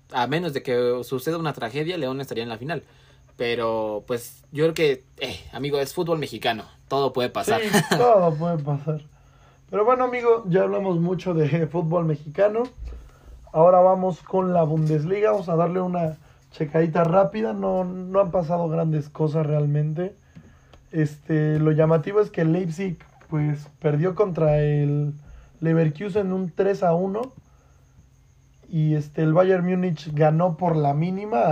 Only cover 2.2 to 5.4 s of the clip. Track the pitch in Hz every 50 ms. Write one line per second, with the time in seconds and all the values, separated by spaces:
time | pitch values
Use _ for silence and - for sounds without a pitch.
2.2 | 139 131 123 113 113 120 113 107 123 147 170 147 - _ _ _ _ - _ -
3.2 | _ _ _ - 120 120 117 117 117 113 113 110 110 107 107 104 - - 123 117
4.2 | - - - - - _ - 139 156 165 160 170 165 147 135 - - _ _ -
5.2 | - 127 - -